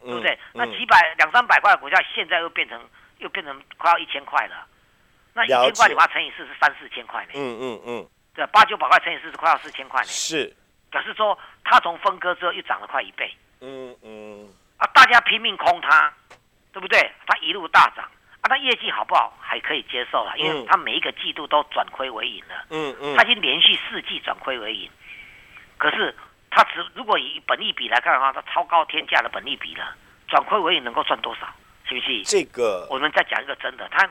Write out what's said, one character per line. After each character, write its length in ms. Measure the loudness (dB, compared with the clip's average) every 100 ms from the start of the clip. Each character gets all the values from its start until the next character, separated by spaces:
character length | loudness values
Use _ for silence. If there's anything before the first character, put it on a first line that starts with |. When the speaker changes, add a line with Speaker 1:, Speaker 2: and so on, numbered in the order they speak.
Speaker 1:
嗯， 60 | -10
Speaker 2:
对 60 | -4
不 60 |
对？ 120 | -2
Speaker 1:
嗯。 60 | -4 -10
Speaker 2:
那 120 | -6 -6
几 200 | -4 6
百， 280 | 6 6 2
两 140 | 4
三 140 | 4 6
百 140 | 4
块 120 | 6
的 60 | 4
股 100 | 4
价， 120 | 2 2
现 140 | -6 -2
在 120 | -2
又 100 | -2
变 180 | -4 -6
成， 140 | -8 -18 -20 _ _
又 100 | -10
变 160 | -10 -10
成 160 | -14 -16 -2
快 140 | 2
要 80 | 2
一 60 | 0
千 180 | -10 -2
块 200 | -2 -2
了。 200 | -10 -18 _ _ _ _ _ _
那 100 | -2
一 40 | 2
千 100 | 4
Speaker 1:
了 120 | 4
解。 100 | 6
Speaker 2:
块 80 | 4
你 60 | 6
把 100 | 2
它 60 |
乘 100 | 2
以 80 | -6
四， 140 | -10 -14
是 80 | 0
三 140 | 0 0
四 100 | -14
千 160 | -14 -10
块 160 | -10 -10
呢。 60 | -8
Speaker 1:
嗯， 220 | -8 -6
嗯， 220 | -8 -8 -8
嗯。 240 | -10 -10 _ _ -8
Speaker 2:
对， 100 | 4
八 160 | 6 6
九 120 | 4
百 100 | 4
块 100 | 4
乘 140 | 2
以 40 | -8
四 120 | -12
是 60 | -2
快 120 | 0
要 80 | 0
四 140 | -2
千 160 | -14 -4
块 120 | -4
呢。 60 | -2
Speaker 1:
是。 460 | -4 -4 -2 -4 _ _ _ _
Speaker 2:
表 100 | -6
示 120 | -6 -2
说， 220 | 0 0 -6 -10
它 160 | 4 4
从 180 | 4 -2
分 200 | -2 -2
割 160 | -4 -2
之 100 | -4
后 80 |
又 80 | -6
涨 180 | -6 -6
了 60 | -4
快 160 | -6
一 100 | -6
倍。 200 | -10 -10 -10 _ _
Speaker 1:
嗯， 360 | -16 -14 -16 -18
嗯。 440 | -20 -18 -18 -18 -20 _ _ -4
Speaker 2:
啊， 80 | 2
大 100 | 6 8
家 140 | 6
拼 200 | 4 -2
命 160 | -4 0
空 240 | 0 0
它， 320 | 4 4 4 -4 _ -20 _ _ _
对 80 | -14
不 80 | 2
对？ 240 | 2 2 -4 -2
它 100 | -2
一 120 | -2
路 160 | -6 4
大 220 | 6 6 2
涨。 100 | -14 _ _ -4
啊， 60 | 0
它 100 | 2
业 140 | 0 -2
绩 160 | -2
好 120 | -6
不 120 | 2 2
好 180 | 2 -4
还 180 | -8 -6
可 140 | -4
以 80 | -4 -4
接 140 | -6 -2
受 120 | -2
啦， 100 | -2 -4
Speaker 1:
嗯。 20 |
Speaker 2:
因 140 | -4
为 120 | -4 0
它 80 | 0
每 180 | 2 -2
一 40 |
个 120 | -4
季 200 | -6 -10
度 140 | -8 0
都 160 | 0
转 220 | 0 -4 -4
亏 180 | -6 -8
为 200 | -6 -8
盈 120 | -8 -12
了。 180 | -14 -8
Speaker 1:
嗯， 260 | -6 -6 -6
嗯。 160 | -4 0
Speaker 2:
它 60 |
已 40 | 2
经 140 | 0
连 180 | 0 2
续 180 | 2 2 -6
四 120 | -10
季 160 | -8 -8
转 180 | -8 -8
亏 200 | -8 -8
为 140 | -8
盈。 160 | -10 -12 _ -20 -20 -20 -20 -20 -20 -20 -2
可 120 | -2
是 240 | 0 -4 -6 -20 _ 0
它 140 | 2 2
只， 200 | 0 -10
如 100 | -10
果 160 | -2 -2
以 220 | -2 -12 -4
本 140 | -2
益 120 | -2
比 160 | -6 0
来 100 | 0
看 140 | 2
的 60 | 2
话， 120 | 2
它 100 | -2
超 200 | -4 -4
高 220 | 2 2 2
天 200 | -4 0
价 140 | 0
的 60 | 0
本 180 | -6 -8
益 100 | -10
比 180 | -10 -10
了， 200 | -12 -12 _ _ 0
转 140 | 0 2
亏 120 | 0
为 160 | 2 0
盈 80 |
能 100 | -2
够 100 | -4
赚 160 | -2 -2
多 140 | -4 -10
少？ 120 | -14 -16 _ _ -8
是 100 | -6
不 60 |
是？ 220 | -4 -6
Speaker 1:
这 200 | 0 -2 -2
个 420 | -2 -2 -2 -6
Speaker 2:
我 80 | -2
们 140 | 0
再 120 | 0
讲 180 | 0 -4
一 40 | -4
个 100 | -8
真 200 | -10 -10
的， 120 | -4
它 180 | 0 0